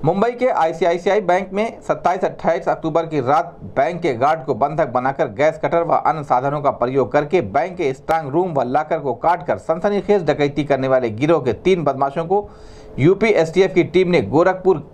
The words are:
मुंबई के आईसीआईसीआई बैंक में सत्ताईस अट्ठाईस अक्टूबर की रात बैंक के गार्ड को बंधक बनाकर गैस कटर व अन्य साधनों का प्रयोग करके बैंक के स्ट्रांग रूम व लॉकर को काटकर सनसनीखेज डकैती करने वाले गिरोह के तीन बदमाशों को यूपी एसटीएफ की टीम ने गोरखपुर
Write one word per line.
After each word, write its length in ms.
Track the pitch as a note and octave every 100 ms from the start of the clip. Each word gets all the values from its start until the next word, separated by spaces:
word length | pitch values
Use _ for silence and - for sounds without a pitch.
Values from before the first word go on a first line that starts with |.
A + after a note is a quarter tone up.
मुंबई 260 | D3 F#3 A3+
के 160 | A#3+ B3+
आईसीआईसीआई 720 | - E3 E3 F3+ F3 F3+ G3
बैंक 280 | F3+ F3+ F#3+
में 280 | F#3+ A3+ -
सत्ताईस 440 | - D3+ - F#3
अट्ठाईस 440 | F3 - F3 F3 F3+
अक्टूबर 380 | D#3 D#3+ D#3 E3
की 140 | D#3
रात 340 | B2 D3 E3+ - G2+ B2
बैंक 240 | C#3+ F3
के 100 | E3+
गार्ड 300 | A#2+ C3+ D#3+
को 100 | D3 A#2+
बंधक 320 | C#3+ D3+ D#3+
बनाकर 400 | B2 C3 C#3 D3+
गैस 280 | G2+ D3+ D#3
कटर 180 | C#3+ E3+
व 120 | E3 C#3
अन्य 260 | - D#3
साधनों 360 | C#3+ B2+ C3+ D3
का 80 | C#3
प्रयोग 380 | B2 B2 C3+ B2
करके 280 | D3 D3 F#3 G2
बैंक 280 | G2 E3+ F3+
के 160 | D#3
स्ट्रांग 340 | C3 - E3 D3+
रूम 240 | C#3+ F#3
व 100 | D3 B2
लॉकर 320 | C#3+ D#3 E3
को 160 | C#3+ A#2+
काटकर 420 | D#3 F3 E3 G#2+
सनसनीखेज 680 | - G#3 G#3 G3+ - G3+
डकैती 400 | D#3 C#3+ C#3+ D3
करने 240 | D3 C3+ C3
वाले 220 | C3 A#2+
गिरोह 300 | G#2+ D3 E3
के 80 | B2+ G#2+
तीन 260 | - F#3+
बदमाशों 400 | C#3+ C3 C#3 C#3 E3
को 220 | G3 G3+ - - - - -
यूपी 300 | D3 F#3+ A3
एसटीएफ 460 | G3+ D#3+ E3+ F#3
की 100 | F#3 E3+
टीम 220 | F3+ F3+
ने 120 | F3
गोरखपुर 540 | G2+ C3 F3+ F#3 F3+ E3+ -